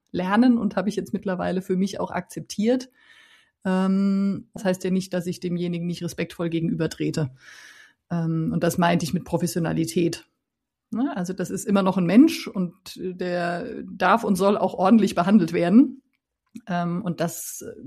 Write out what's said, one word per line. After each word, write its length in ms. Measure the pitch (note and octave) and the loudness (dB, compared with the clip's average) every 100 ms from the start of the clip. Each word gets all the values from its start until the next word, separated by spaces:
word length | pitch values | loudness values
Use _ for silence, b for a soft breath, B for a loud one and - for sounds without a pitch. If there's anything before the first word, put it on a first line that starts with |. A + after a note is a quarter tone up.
| _ | _
lernen 460 | F3 F3+ G#3 B3+ A#3 | -6 0 4 4 4
und 180 | G3+ - | 0 -2
habe 140 | F#3+ | -4
ich 60 | - | -4
jetzt 180 | F3+ | -6
mittlerweile 480 | G3 G3+ F3+ F3+ F3+ | -6 -4 -4 -2 -4
für 160 | F#3 F#3 | -2 -2
mich 220 | F#3+ - | -2 -4
auch 120 | F3 | -6
akzeptiert. 800 | - - - D#3+ - G#3+ B3+ B3+ b b b b b b _ | -6 -8 -12 -12 -2 0 0 -2 b b b b b b _
Ähm, 840 | F#3+ F#3 F#3+ F#3+ G3 G3 G3 F#3+ - | -2 0 2 2 2 2 0 -2 -8
das 120 | - F#3 | -6 -2
heißt 180 | F#3 | -2
ja 60 | F#3 | 0
nicht, 220 | F#3+ F#3 | -2 -2
dass 140 | F3+ F3 | -4 -4
ich 120 | F3+ | -6
demjenigen 480 | F3+ F3 F3 F3 E3+ | -6 -4 -4 -4 -6
nicht 160 | E3+ | -6
respektvoll 460 | F3 - E3+ - E3+ | -8 -6 -8 -4 -2
gegenübertrete. 840 | E3 D#3+ D#3+ D#3+ - D3+ D#3 D3 B B B B B B B _ | 0 -2 -2 -4 -2 -4 -2 -4 B B B B B B B _
Ähm, 420 | E3+ E3 D#3+ D#3+ | -4 -2 -2 -2
und 100 | E3 | 0
das 140 | E3+ E3+ | 0 2
meinte 280 | E3+ F3 E3 | 2 2 0
ich 80 | |
mit 100 | F3 | -4
Professionalität. 1040 | - E3+ F3 F#3 E3 D#3+ E3 - E3 - - _ _ _ _ _ _ | -4 -2 -2 -2 -2 -2 -2 0 -2 -2 -12 _ _ _ _ _ _
Ne? 260 | G#3 C#4 D4 | -4 -4 -4
Also 160 | F3+ | -6
das 160 | F#3 F3+ | -6 -6
ist 160 | F#3 - | -6 0
immer 180 | G3 | 0
noch 140 | F#3 F#3 | 2 2
ein 80 | E3+ | 4
Mensch 420 | G#3 D#4+ - - | 8 8 4 -6
und 260 | G3 F3 - - - | -4 -6 -6 -18 -10
der 880 | F#3 F3+ F3+ F3 F3 F3 D#3+ - - | -10 -6 -4 -2 -2 -4 -8 -10 -12
darf 380 | - F3+ A3 G#3 | -2 2 4 2
und 100 | F#3 | 2
soll 220 | G3 G#3 | 2 2
auch 160 | F#3 | 2
ordentlich 420 | - F#3+ A#3 F#3+ - | 2 6 6 6 2
behandelt 380 | F3 G#3+ E3 | 4 4 4
werden. 480 | E3+ E3+ G#3+ D4 - _ _ _ _ _ - - | 2 6 6 6 2 _ _ _ _ _ -20 -6
Ähm, 340 | F3 E3+ F3 | -4 -2 -4
und 180 | F3 E3 | -4 -4
das 420 | E3+ - - - - - | -4 -4 -12 -14 -14 -16